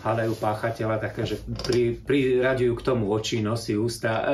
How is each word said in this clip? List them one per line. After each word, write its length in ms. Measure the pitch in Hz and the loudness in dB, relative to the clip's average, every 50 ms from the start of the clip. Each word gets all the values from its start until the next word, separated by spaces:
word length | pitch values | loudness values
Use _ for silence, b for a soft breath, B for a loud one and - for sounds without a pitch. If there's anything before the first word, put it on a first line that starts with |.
| - | -2
hľadajú 320 | 107 113 117 113 113 110 | -2 0 0 0 -2 -2
páchateľa 640 | - - 107 107 107 - 113 - - 113 110 110 107 | -2 -2 -2 -2 -2 -2 -4 -4 -2 -2 -2 -2 -2
také, 240 | - 104 - - 113 | -2 -4 -4 -4 -4
že 140 | 101 107 - | -2 -4 -4
pri-, 560 | - - 117 - - - 117 120 120 117 117 - | -6 -6 -8 -4 -2 0 2 4 4 2 0 -2
priraďujú 760 | - - 135 143 131 131 127 127 127 131 131 120 123 120 117 | 0 0 2 4 4 4 4 4 4 2 2 2 2 2 0
k 80 | 117 - | 0 0
tomu 240 | 135 131 117 110 98 | 0 2 2 2 2
oči, 320 | 107 110 110 - - 113 | 0 0 0 0 -2 0
nosy, 400 | 107 104 113 110 - - 107 104 | 0 0 0 -2 -2 -2 0 0
ústa. 480 | 113 120 117 - - 113 110 110 - - | 0 0 -2 -2 -2 -2 0 0 0 0